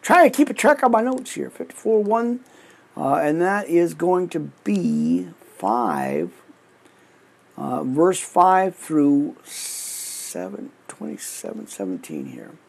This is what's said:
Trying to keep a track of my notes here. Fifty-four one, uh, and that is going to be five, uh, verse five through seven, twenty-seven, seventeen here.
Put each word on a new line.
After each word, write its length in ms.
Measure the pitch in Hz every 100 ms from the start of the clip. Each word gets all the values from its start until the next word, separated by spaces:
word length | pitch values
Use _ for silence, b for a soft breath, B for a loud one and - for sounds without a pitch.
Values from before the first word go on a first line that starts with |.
Trying 300 | - 349 330
to 40 | -
keep 140 | 294
a 40 | -
track 260 | - 294
of 80 | 247
my 120 | 233
notes 320 | 240 254 262
here. 180 | - -
Fifty-four 500 | - - - 214 220
one, 380 | 202 226 233 247 b b b b b -
uh, 200 | 135 143
and 240 | 147 160
that 260 | 180 202 190
is 260 | 170 175
going 360 | 156 170 180 175
to 220 | 170 147 -
be 640 | - 202 175 76 78 85 90 82 - -
five, 760 | 95 117 113 71 67 71 87 - _ - _ _ _ b b b b b _ -
uh, 280 | 139 123
verse 360 | 131 135 175 185
five 540 | - - 180 185 190
through 640 | 180 - 156 143 143 147 -
seven, 1300 | - - - - - - - - - 175 185 208 - _ -
twenty-seven, 800 | - 214 220 - - - 220 -
seventeen 600 | - 95 90 - 78 67
here. 240 | 64 50 -